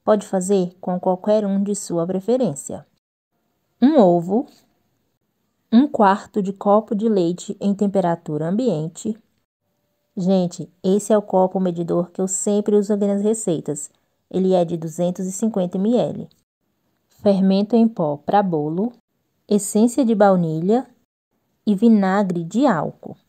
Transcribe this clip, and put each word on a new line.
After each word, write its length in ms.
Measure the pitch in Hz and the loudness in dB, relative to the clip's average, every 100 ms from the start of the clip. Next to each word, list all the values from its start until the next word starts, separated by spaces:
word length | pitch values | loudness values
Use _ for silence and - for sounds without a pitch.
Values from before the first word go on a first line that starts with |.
pode 240 | - 214 196 | 2 0 0
fazer 500 | 190 185 202 175 - | -4 0 0 0 -6
com 180 | - 180 | -8 -4
qualquer 480 | 185 180 214 214 202 | -2 -2 0 0 0
um 160 | 196 | -2
de 140 | 202 202 | -2 -6
sua 320 | - 170 170 | -4 -4 -4
preferência, 760 | 190 190 254 220 143 - 147 - _ _ _ _ _ _ _ _ _ | -4 -2 -2 -2 -4 -12 -14 -16 _ _ _ _ _ _ _ _ _
um 180 | 254 311 | 4 6
ovo, 480 | 190 175 170 214 294 _ _ _ _ _ _ _ _ _ _ _ _ | 6 4 0 -4 -4 _ _ _ _ _ _ _ _ _ _ _ _
um 160 | 226 294 | 2 2
quarto 540 | - 202 202 - 214 | 2 2 2 -4 -6
de 120 | 196 | -6
copo 420 | 196 208 208 220 208 | -4 2 2 2 -4
de 140 | 226 | 0
leite 460 | 202 170 180 - - | 0 0 -2 -10 -6
em 160 | 202 196 | -4 -2
temperatura 720 | 202 196 175 170 - 151 160 | 0 0 -2 -2 -4 -6 -2
ambiente. 760 | 208 254 156 160 - 220 226 _ _ _ _ _ _ _ _ _ - | -2 -2 -2 -6 -8 -10 -10 _ _ _ _ _ _ _ _ _ -4
Gente, 560 | 180 190 175 - 151 _ | 0 0 0 -6 -16 _
esse 300 | 190 202 - | 0 0 2
é 60 | 214 | 0
o 40 | |
copo 380 | 208 185 185 190 | 2 0 0 0
medidor 500 | 185 170 170 170 175 | -2 -2 -2 -2 -4
que 100 | - | -6
eu 60 | 190 | -6
sempre 480 | - - 208 208 208 | -4 -2 -2 2 0
uso 180 | 202 | 2
aqui 120 | 208 202 | 0 0
nas 160 | 202 | 0
receitas. 680 | 208 226 - 156 151 147 - _ _ _ _ | 0 -2 -2 -4 -4 -8 -10 _ _ _ _
Ele 220 | 185 185 | -2 2
é 100 | 185 | 2
de 140 | 170 170 | 0 -4
duzentos 500 | 160 156 180 180 185 | -8 -4 -4 -4 -8
e 40 | |
cinquenta 460 | 185 220 208 180 185 | -4 -4 -2 -4 -2
M 180 | 202 240 | 0 0
L. 340 | 147 - - _ _ _ _ _ _ _ _ | -2 -6 -14 _ _ _ _ _ _ _ _
Fermento 680 | _ 208 196 190 190 208 233 | _ 0 2 2 2 2 2
em 120 | 226 | 2
pó 300 | 226 156 147 | 0 -4 -4
pra 240 | - 196 | 0 0
bolo, 500 | 196 160 147 170 233 - _ _ _ _ _ | 2 -2 -2 -4 -6 -8 _ _ _ _ _
essência 560 | 208 - 208 240 262 | -2 0 0 2 2
de 120 | 233 214 | 0 4
baunilha 720 | 208 185 165 156 180 240 262 _ _ _ _ _ _ _ - | 4 4 2 -2 0 -2 -2 _ _ _ _ _ _ _ -2
e 100 | 196 | 2
vinagre 680 | 233 220 190 196 196 175 | 4 4 4 0 0 -2
de 220 | 165 214 277 | -4 0 2
álcool. 500 | 165 - - - - | 0 -4 -10 -18 -18